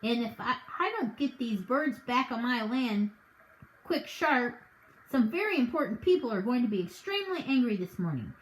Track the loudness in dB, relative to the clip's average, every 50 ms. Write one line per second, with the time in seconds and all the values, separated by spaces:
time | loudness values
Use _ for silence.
0 | 0 0 0 0 0 -4 -6 -8 -4 -4 -4 -4 -4 -14 -6 -2 -2 -2 0 -2
1 | -2 -4 -2 -2 -2 -2 -2 -4 -4 -2 -2 -4 -2 0 0 0 2 0 -2 -4
2 | -6 -2 0 0 0 0 -2 -4 0 0 0 0 0 0 0 0 0 0 2 2
3 | 0 0 -2 -8 _ _ _ _ -20 _ -20 _ -20 -20 _ _ _ -2 -2 -2
4 | -2 -6 -6 -2 2 2 4 4 2 0 -4 -8 -18 -20 -20 -20 -20 -20 -20 -20
5 | -18 -2 2 4 4 4 2 0 0 0 2 2 2 2 2 0 -2 -2 -2 -2
6 | 2 4 4 4 4 0 -2 -2 0 0 2 2 2 2 2 0 -2 -2 -6 -10
7 | -8 -4 -2 -2 -2 -2 -4 -4 -2 2 4 4 4 4 2 -2 -2 -6 -4 -4
8 | -2 -2 -2 -4 -6 -8 -12 -14